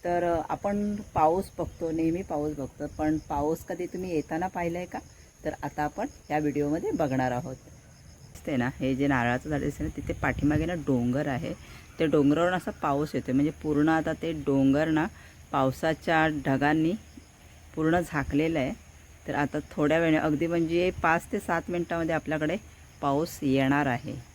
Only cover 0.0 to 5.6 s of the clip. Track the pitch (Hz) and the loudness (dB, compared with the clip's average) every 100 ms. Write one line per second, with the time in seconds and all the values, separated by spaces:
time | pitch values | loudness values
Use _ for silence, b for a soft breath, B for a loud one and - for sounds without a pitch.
0 | 175 175 175 170 - 160 202 208 208 208 | 0 0 2 0 -2 -4 -2 -2 -2 -4
1 | - 180 156 180 196 - 160 - 165 160 | -4 4 4 4 -2 -6 -8 -4 -4 0
2 | 165 175 190 151 151 147 127 - 147 - | 0 0 -4 -4 -4 -4 -8 -8 -10 -2
3 | 156 156 - 143 147 165 - 175 180 185 | 0 0 -2 -2 0 -2 -6 -8 -6 -6
4 | 185 160 147 160 185 185 170 175 180 - | -2 -2 -2 -4 -4 -2 -4 -4 -8 -10
5 | - B B _ 156 - | -14 B B _ -8 -6